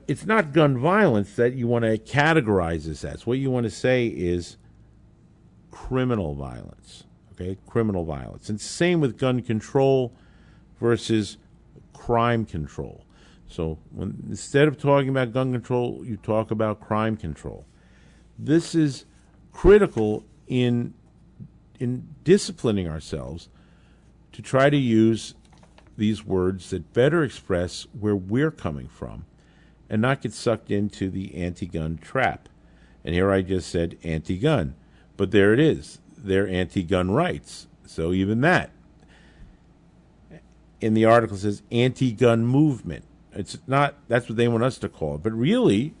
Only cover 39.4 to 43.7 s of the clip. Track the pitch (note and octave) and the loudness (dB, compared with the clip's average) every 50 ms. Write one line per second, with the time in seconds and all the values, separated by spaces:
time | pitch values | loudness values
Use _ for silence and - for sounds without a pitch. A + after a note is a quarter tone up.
39.4 | - - - _ _ _ _ _ _ _ _ _ _ _ _ _ _ - - - | -20 -20 -20 _ _ _ _ _ _ _ _ _ _ _ _ _ _ -20 -20 -20
40.4 | - _ _ _ _ - - - A#2+ A2 A2 A2 A2 A2+ A#2 A#2 A2+ G2 G2+ F#2 | -20 _ _ _ _ -20 -10 -4 -2 0 2 4 6 8 6 6 6 2 -2 -4
41.4 | G2+ G#2 G2+ - - - A#2+ A#2+ B2 C3 A#2+ - C3+ B2 G#2+ G2+ B2 A#2 A2+ A2+ | -4 -4 -4 -6 -8 -4 0 0 0 0 0 0 -2 -2 2 4 4 4 4 4
42.4 | A2+ A#2+ C3 C#3+ D#3 D3+ B2+ G#2 - F2+ C#2+ A1+ - - - - _ _ - - | 2 2 2 4 4 2 0 -2 -6 -10 -12 -12 -14 -20 -20 -20 _ _ -12 -12
43.4 | F#2 - - - - B2 | -10 -10 -14 -14 -6 -2